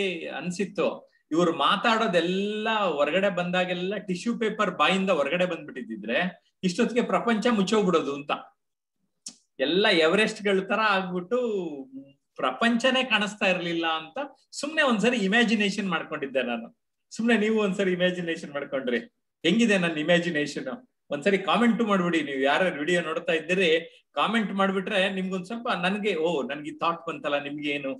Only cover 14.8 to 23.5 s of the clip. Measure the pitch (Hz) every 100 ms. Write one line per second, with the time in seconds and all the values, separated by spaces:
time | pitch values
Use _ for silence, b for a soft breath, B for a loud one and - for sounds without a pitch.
14.8 | 277 220 226 247 196 226 214 220 202 202
15.8 | 196 160 - 151 135 131 120 117 117 _
16.8 | _ _ _ - 233 220 214 220 208 185
17.8 | 185 175 180 175 165 165 147 143 143 139
18.8 | 120 120 - _ _ _ 165 226 233 196
19.8 | 170 151 160 175 170 151 143 151 131 120
20.8 | _ _ - 143 202 196 156 208 233 202
21.8 | 226 196 175 165 143 135 135 156 185 143
22.8 | 151 175 160 160 - 160 156